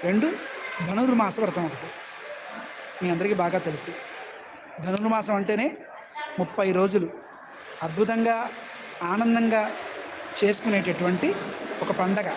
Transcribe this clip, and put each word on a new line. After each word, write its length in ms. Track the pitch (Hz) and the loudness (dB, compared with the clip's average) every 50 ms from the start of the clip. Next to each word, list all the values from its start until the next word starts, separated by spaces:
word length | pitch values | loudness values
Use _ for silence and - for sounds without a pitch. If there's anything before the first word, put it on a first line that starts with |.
| - | 2
రెండు 240 | 175 190 214 277 320 392 - - - - - - - - - 175 | 4 4 4 4 2 0 -4 -8 -10 -10 -10 -10 -10 -6 -6 -4
ధనుర్మాస 540 | 165 190 214 247 262 254 226 214 190 175 220 | -2 0 2 4 4 6 4 4 2 2 0
వ్రతం 240 | 220 190 160 180 170 156 | 0 0 0 0 -2 -2
ఒకటి. 180 | 139 127 - - - - - - - - - - - - - - - - - - - - - - - - | -4 -8 -10 -12 -12 -14 -16 -16 -16 -16 -14 -14 -14 -14 -14 -14 -12 -12 -12 -14 -14 -14 -14 -14 -8 -2
మీ 100 | 185 180 170 | 0 0 0
అందరికీ 200 | 165 190 202 208 | 2 2 2 2
బాగా 240 | - 175 175 165 180 | 2 2 2 2 0
తెలుసు. 340 | - 170 147 143 - - - - - - - - - - - - - - - - - - - - 156 | -2 -2 -4 -4 -8 -8 -10 -12 -12 -14 -14 -14 -14 -14 -16 -16 -18 -18 -18 -18 -18 -16 -14 -8 -4
ధనుర్మాసం 500 | 175 185 202 214 220 226 220 208 214 208 196 | -2 -2 0 2 2 2 2 2 2 0 2
అంటేనే 280 | 202 196 214 208 240 311 - - - - - - - - - 302 302 - - - | 2 2 2 2 2 0 -2 -4 -14 -16 -18 -18 -18 -14 -10 -10 -10 -8 -4 -4
ముప్పై 280 | 180 - - - 202 190 | -4 -2 0 0 2 2
రోజులు 360 | 180 185 190 196 190 202 175 160 - - - - - - - - - - - - - - | 4 4 4 4 4 2 0 0 -6 -12 -16 -18 -20 -20 -20 -18 -18 -18 -16 -16 2 2
అద్భుతంగా, 540 | 165 165 160 180 214 208 226 226 226 233 233 226 240 - - - - - - - - - - - 170 170 | 2 4 6 4 2 4 4 4 4 4 4 2 0 -4 -6 -10 -14 -14 -14 -14 -14 -14 -8 -4 0 0
ఆనందంగా 580 | 185 214 233 233 233 233 226 226 220 214 214 214 - - - - - - - - - - - - - - | 4 4 6 6 6 6 6 6 4 4 2 0 -4 -8 -10 -10 -10 -10 -12 -12 -12 -12 -12 -10 0 4
చేసుకునేటటువంటి 920 | 208 202 208 - - 233 208 196 175 180 170 - 180 180 180 175 - 330 403 - - - - - - - - - | 4 4 4 4 2 2 2 2 2 2 0 2 2 2 2 4 2 2 2 0 -4 -8 -8 -8 -8 -8 -6 -6
ఒక 100 | 170 - 196 - | -2 -2 0 2
పండగ. 300 | 185 185 196 208 202 170 151 | 2 2 2 2 0 -2 -4